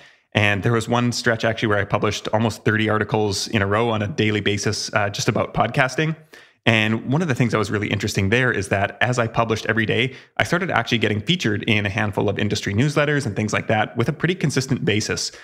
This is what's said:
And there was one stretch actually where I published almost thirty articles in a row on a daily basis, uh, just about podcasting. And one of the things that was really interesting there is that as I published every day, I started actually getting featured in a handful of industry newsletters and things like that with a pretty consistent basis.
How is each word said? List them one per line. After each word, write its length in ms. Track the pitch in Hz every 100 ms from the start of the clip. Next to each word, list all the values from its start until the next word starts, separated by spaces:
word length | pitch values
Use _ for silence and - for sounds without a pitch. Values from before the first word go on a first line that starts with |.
| - _ _
And 280 | - 104 101
there 100 | 117
was 160 | 117 113
one 220 | 120 120
stretch 340 | 117 123 113
actually 240 | 113 107 113
where 100 | 101
I 60 |
published 440 | 98 107 107 - -
almost 360 | 107 113 -
thirty 240 | - 107 107
articles 600 | 107 104 107 107 98 -
in 140 | 110
a 40 | 98
row 220 | 107 117
on 140 | 107
a 40 | 104
daily 360 | - 107 104
basis, 500 | 101 101 110 101 -
uh, 160 | 107 101
just 200 | 101 -
about 260 | 104 95
podcasting. 600 | - 110 143 127 - 156 156 - - - _ -
And 440 | 113 107 113 -
one 100 | 147
of 60 | 180
the 60 | 120
things 160 | 120
that 60 | 107
was 120 | 104
really 160 | 107 107
interesting 440 | 104 104 - 98
there 200 | 120 127
is 200 | 104 -
that 280 | 98 101 -
as 200 | 110 123
I 80 | 113
published 380 | - 113 110 -
every 200 | 110 110
day, 280 | 107 123 - - -
I 60 |
started 260 | 110 175 185
actually 300 | 110 113 117
getting 220 | 107 104
featured 420 | - 180 113 98 -
in 180 | 107 104
a 20 |
handful 400 | 104 104 101 104
of 120 | 98
industry 340 | 104 101 -
newsletters 500 | 101 151 151 147 147
and 120 | 117 101
things 160 | 107
like 160 | 101 -
that 280 | 107 - -
with 120 | 117
a 40 |
pretty 220 | 147 160
consistent 500 | 190 156 135 - 123
basis. 460 | 80 104 - 87 - -